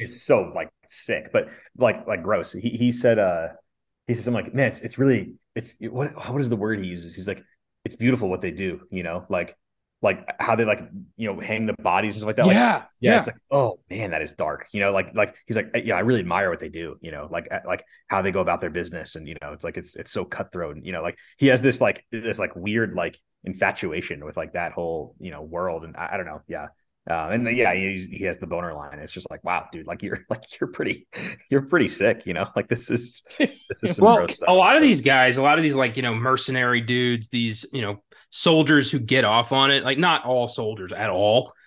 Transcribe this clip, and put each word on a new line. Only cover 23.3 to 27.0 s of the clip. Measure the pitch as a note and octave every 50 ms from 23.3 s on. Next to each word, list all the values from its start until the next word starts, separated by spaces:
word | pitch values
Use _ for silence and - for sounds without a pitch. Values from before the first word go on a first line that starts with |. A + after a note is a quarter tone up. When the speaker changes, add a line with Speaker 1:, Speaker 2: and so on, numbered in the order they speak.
| _ _ -
Speaker 1:
infatuation | F#2+ F#2 - G2+ F#2+ G2 - - F2 D2+ F2 - - E2 C#2+
with, | D2 D2+ -
like, | E2 D#2+ D#2
that | - F2 E2+ E2
whole, | - - E2+ E2 E2 D#2+ D2+ - _ _
you | - F2+
know, | D2+ D2
world, | D#2 D#2 E2 F2 F2+ F#2 E2 E2 E2
and | E2 -
I, | - E2+ -
I | - G2
don't | F2+
know, | D#2 D2+ D2+ _
yeah. | - F2 D#2 D2 D2 _ _ _ _ _ _